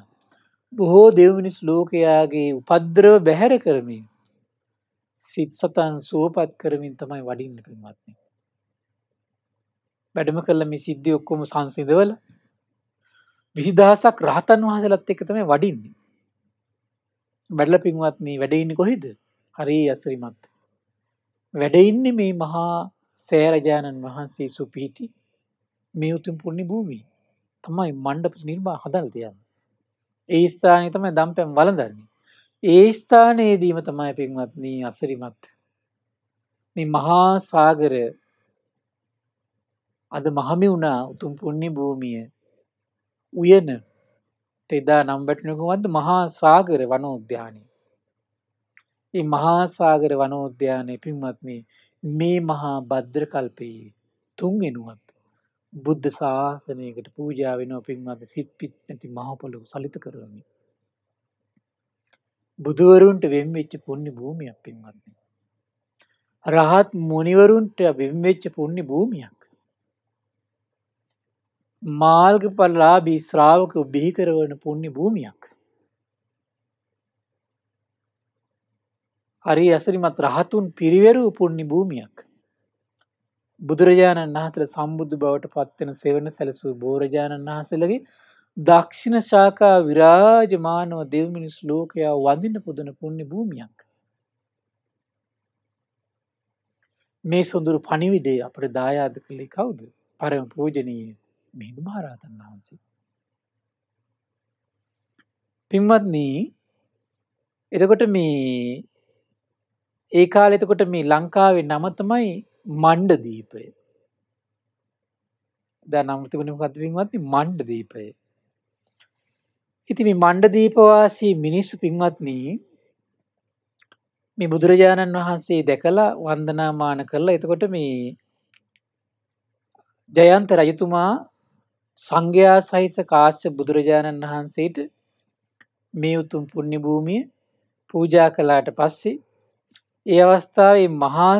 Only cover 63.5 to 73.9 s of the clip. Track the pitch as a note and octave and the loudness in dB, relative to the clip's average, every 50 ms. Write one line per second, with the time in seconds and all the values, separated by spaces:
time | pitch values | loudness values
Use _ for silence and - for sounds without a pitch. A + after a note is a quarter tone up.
63.5 | E3 D#3+ D3+ D#3 - - - - C3+ C#3+ D3+ D3 B2+ A#2+ A#2+ C3+ D#3+ E3 D3 B2+ | -8 -10 -10 -10 -14 -18 -14 -14 -12 -12 -12 -14 -14 -14 -14 -14 -14 -14 -16 -16
64.5 | A2 _ _ B2+ A#2 A2+ A2 A2 G#2+ G#2 _ G#2+ _ _ _ _ _ _ _ _ | -18 _ _ -20 -20 -20 -20 -20 -20 _ _ _ _ _ _ _ _ _ _ _
65.5 | _ _ _ _ _ _ _ _ _ _ _ _ _ _ _ _ _ _ _ - | _ _ _ _ _ _ _ _ _ _ _ _ _ _ _ _ _ _ _ 0
66.5 | D#3 E3 D#3 D#3 F3 F#3+ G3+ G3+ - F3+ E3 D#3+ D#3 D#3+ D#3+ E3+ F#3 G3 G3+ G#3 | 2 2 4 4 4 4 4 2 -2 -6 -6 -4 -4 -4 -2 2 4 6 6 6
67.5 | A3 A3+ A3 G#3 - - F#3+ E3 C#3+ C3 C3+ C#3 D3+ E3+ E3+ F3+ F#3+ F#3 - - | 6 4 2 -2 -4 -2 0 0 0 -2 -4 -6 -6 -2 0 0 0 -2 -4 -10
68.5 | D#3 E3 D3+ D3+ E3+ F3+ D#3+ C3 C3+ D#3 G3+ B3+ A3+ D3+ B2 G#2 _ _ _ _ | -10 -8 -8 -8 -8 -8 -8 -6 -4 -4 -4 -4 -6 -10 -14 -18 _ _ _ _
69.5 | _ _ _ _ _ _ _ _ _ _ _ _ _ _ _ _ _ _ _ _ | _ _ _ _ _ _ _ _ _ _ _ _ _ _ _ _ _ _ _ _
70.5 | _ _ _ _ _ _ _ _ _ _ _ _ _ _ _ _ _ _ _ _ | _ _ _ _ _ _ _ _ _ _ _ _ _ _ _ _ _ _ _ _
71.5 | _ _ _ _ _ _ - D#3+ D3 D3 D#3 D#3+ E3 E3 F3 F#3+ G#3 G#3 F#3+ G#3 | _ _ _ _ _ _ -12 -10 -6 0 2 4 6 6 6 6 4 4 0 -2
72.5 | F#3+ G#3 F#3+ F3 E3+ E3 D#3+ D#3+ F3 F#3 E3+ D#3+ D#3+ D#3 D#3 - - D#3+ D3 D3+ | 0 2 2 2 4 4 6 6 6 4 4 0 -2 -4 -4 -4 0 2 4 6
73.5 | E3 F3+ F#3 F3 - D#3+ D3 C3+ | 6 4 2 0 -2 -6 -6 -4